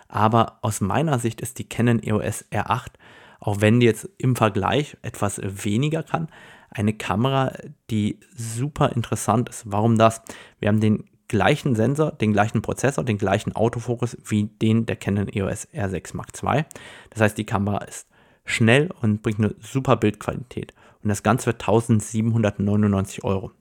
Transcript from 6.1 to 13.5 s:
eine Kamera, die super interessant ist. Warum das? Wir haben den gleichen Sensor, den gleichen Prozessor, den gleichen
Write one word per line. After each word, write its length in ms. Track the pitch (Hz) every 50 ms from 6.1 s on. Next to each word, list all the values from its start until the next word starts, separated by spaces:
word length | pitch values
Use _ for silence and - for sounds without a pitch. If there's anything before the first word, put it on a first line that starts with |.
| - - 160 - - - - - - - _ _
eine 220 | - - 101 107 104
Kamera, 600 | - - - 92 104 120 135 135 135 131 - - - - - - _ _ -
die 300 | 113 107 104 104 - - _ _ _
super 560 | 117 113 113 113 117 135 147 - - 147 - -
interessant 540 | 117 110 - 127 - - - 104 120 120 -
ist. 140 | - - -
Warum 320 | 104 98 104 107 117 113
das? 240 | 110 113 110 - - - - - - - - _ -
Wir 100 | - 104
haben 120 | 107 107
den 240 | 110 107 107 - - _ _ _ _
gleichen 480 | - - 101 95 95 151 - - 147 120
Sensor, 360 | 107 110 123 143 147 156 147
den 220 | - - 113 107 104
gleichen 280 | 101 104 107 - 113
Prozessor, 420 | - - - - - 131 - - -
den 140 | 117 104
gleichen 380 | 101 - 98 98 107 - -